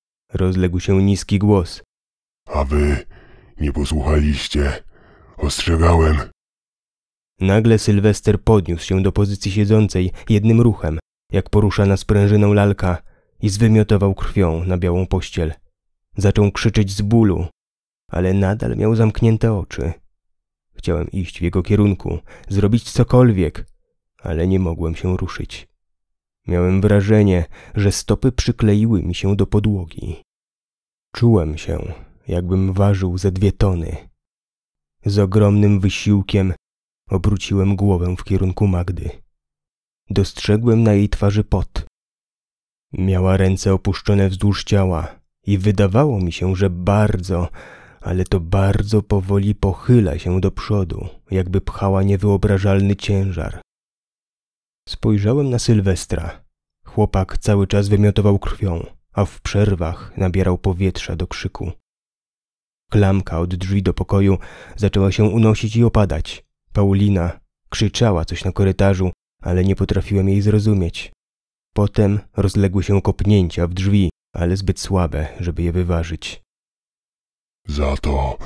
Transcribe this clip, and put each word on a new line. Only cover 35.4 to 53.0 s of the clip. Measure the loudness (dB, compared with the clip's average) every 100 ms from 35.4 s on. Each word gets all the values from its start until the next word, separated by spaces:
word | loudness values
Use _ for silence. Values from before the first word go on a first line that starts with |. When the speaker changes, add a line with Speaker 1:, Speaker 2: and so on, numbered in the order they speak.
| 4 4 4 2
Speaker 1:
wysiłkiem | 0 -2 0 0 2 -2 -2 -4 _ _ _ _ -6
obróciłem | -2 0 -2 -2 0 0 2
głowę | 0 0 -2 -4
w |
kierunku | -2 -2 0 0 0
Magdy. | 0 -2 -6 -8 -12 -20 _ _ _ _ _ _ _ -6
Dostrzegłem | -2 -2 -2 0 0 4 4
na | 4
jej | 4 2
twarzy | 0 0 0
pot. | 0 -2 -2 -6 -10 _ _ _ _ _ _ _ _ _ _
Miała | -4 0 2 2 2
ręce | 2 2 0
opuszczone | 0 0 -4 0 2 2
wzdłuż | 0 -2 -2
ciała | 0 0 0 -2 -6 -12 _ _ -2
i | 0
wydawało | 0 2 2 2 0 0
mi | -4
się, | -4 -4 0
że | -2
bardzo, | -2 0 2 2 0 -4 -4 -4 -8 -20 -20 -20 -14
ale | -6 -4
to | -2 -2
bardzo | 0 0 2 0 0 0
powoli | 0 -2 0 0 0
pochyla | -2 -2 -2 2 4 4 -2
się | -2 0
do | -2
przodu, | -4 -4 -2 -2 -6 -12 -14 -6
jakby | -4 -2 -2
pchała | -4 -4 0 2
niewyobrażalny | 2 2 2 2 2 2 2 2 2
ciężar. | 0